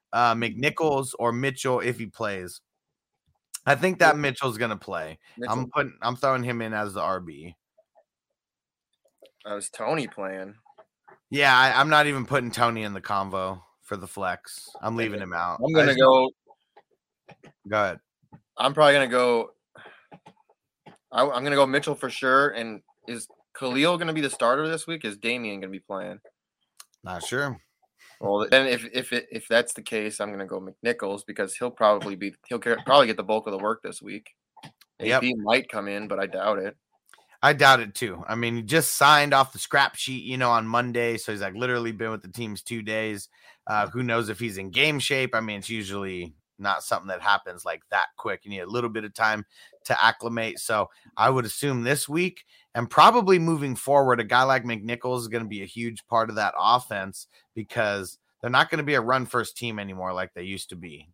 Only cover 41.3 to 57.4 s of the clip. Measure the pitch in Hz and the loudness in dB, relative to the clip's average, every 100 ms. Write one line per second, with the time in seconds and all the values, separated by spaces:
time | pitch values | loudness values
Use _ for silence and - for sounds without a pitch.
41.3 | 107 98 98 123 120 117 107 113 110 95 | -6 -6 -4 -2 -2 -4 -6 -6 -8 -12
42.3 | 117 110 101 - 117 107 110 110 101 - | -10 -10 -10 -10 -10 -6 -4 -4 -6 -12
43.3 | _ - _ - 107 101 120 123 117 107 | _ -20 _ -4 -2 -2 -2 -2 0 -2
44.3 | 104 117 95 95 104 151 143 - 135 127 | -6 -6 -8 -4 0 2 0 -2 -2 0
45.3 | 113 110 101 98 113 95 101 95 90 85 | -2 -4 -8 -8 -8 -8 -8 -8 -8 -12
46.3 | _ _ - 101 90 - 104 95 90 104 | _ _ -8 -4 -2 -2 -4 -4 -4 0
47.3 | 101 90 87 90 82 - 101 - - 110 | 0 -2 -12 -8 -8 -4 -2 -2 -6 -8
48.3 | 95 101 98 90 120 117 107 107 - 110 | -8 -10 -12 -6 -4 -4 -6 -8 -2 0
49.3 | 107 104 _ - _ - - 113 - 117 | 0 -6 _ -20 _ -4 2 4 2 -4
50.3 | 117 113 - - 110 92 _ _ - 117 | -4 -6 -6 -2 -2 -2 _ _ 2 2
51.3 | 131 110 - 143 123 120 139 - 156 185 | 4 -2 -4 -2 -2 0 -2 -2 -2 -2
52.3 | - _ _ _ 117 120 - 185 240 190 | -4 _ _ _ -6 2 8 8 8 4
53.3 | 185 165 156 139 120 - 143 131 117 107 | 4 4 0 -2 -4 2 4 6 2 4
54.3 | 120 131 131 120 113 110 120 127 127 113 | 4 4 2 0 -6 -6 -4 -4 -4 -4
55.3 | 117 110 104 95 117 117 120 - 117 113 | -6 -6 -10 -10 -8 -10 -10 0 0 2
56.3 | 107 101 - 101 127 - 101 95 - - | 0 -2 2 2 2 0 -8 -8 -12 -20
57.3 | _ | _